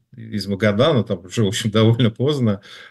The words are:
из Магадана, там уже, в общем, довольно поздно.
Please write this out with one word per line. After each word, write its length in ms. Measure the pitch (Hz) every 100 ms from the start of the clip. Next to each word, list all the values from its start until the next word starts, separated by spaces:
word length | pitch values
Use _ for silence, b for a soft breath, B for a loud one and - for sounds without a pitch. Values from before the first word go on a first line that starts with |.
| _ -
из 300 | 110 107 98
Магадана, 580 | 98 107 101 151 139
там 200 | 98 95
уже, 200 | 90 -
в 20 | 101
общем, 220 | - 113
довольно 400 | 107 110 117 113
поздно. 500 | - 131 147 117 98 B B B